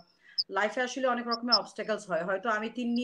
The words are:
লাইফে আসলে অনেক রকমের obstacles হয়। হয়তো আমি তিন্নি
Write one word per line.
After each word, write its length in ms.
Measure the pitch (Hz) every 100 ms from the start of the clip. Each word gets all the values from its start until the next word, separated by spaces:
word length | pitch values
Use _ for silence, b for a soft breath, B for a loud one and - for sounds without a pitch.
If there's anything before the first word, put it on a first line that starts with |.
| - B B B -
লাইফে 320 | 196 214 233
আসলে 260 | 247 269 254
অনেক 180 | 240 233
রকমের 280 | 233 240 214
obstacles 480 | 190 - 196 208 180
হয়। 180 | 165
হয়তো 240 | 180 196 240
আমি 180 | 214 220
তিন্নি 340 | 240 240 240